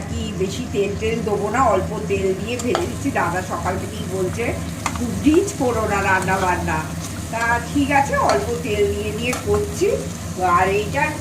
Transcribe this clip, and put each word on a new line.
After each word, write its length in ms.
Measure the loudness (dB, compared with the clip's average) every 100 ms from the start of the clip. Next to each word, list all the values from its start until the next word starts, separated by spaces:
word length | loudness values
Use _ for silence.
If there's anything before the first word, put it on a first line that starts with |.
| -2
কি 240 | -6 -4 -2
বেশি 260 | -2 -2 -4
তেল 180 | -2 -2 -2
টেল 200 | -2 -2
দেবো 260 | 0 -2 0
না, 120 | 2
অল্প 360 | 4 4 0 -4 -2
তেল 260 | 0 0
দিয়ে 240 | -2 -2 -2
ভেজে 180 | 0 0
দিচ্ছি। 300 | -2 -4 -2
দাদা 300 | 0 -2 -2
সকাল 320 | -4 -4 -2 -2
থেকেই 240 | -4 -6 -4 -2
বলছে 360 | -2 -2 -2 -4 -6 -6 -6 -4
খুব 120 | -4 0 4
রিচ 280 | 6 4 0
করো 280 | 0 2 0
না 140 | 2
রান্না 340 | 2 2 2 2
বান্না, 420 | 2 0 0 -2 -4 -6 -6 -6 -6
তা 280 | -2 0 0 0
ঠিক 180 | 2 4
আছে, 240 | 4 4 2
অল্প 320 | 4 2 0 -2
তেল 300 | -2 2 2
দিয়ে 180 | 0 -2 -2
দিয়ে 160 | -2 -2 0
করছি। 420 | 0 0 0 2 2 -2 -8 -8 0
আর 240 | 4 4 4
এইটা 340 | 2 0 0 0 0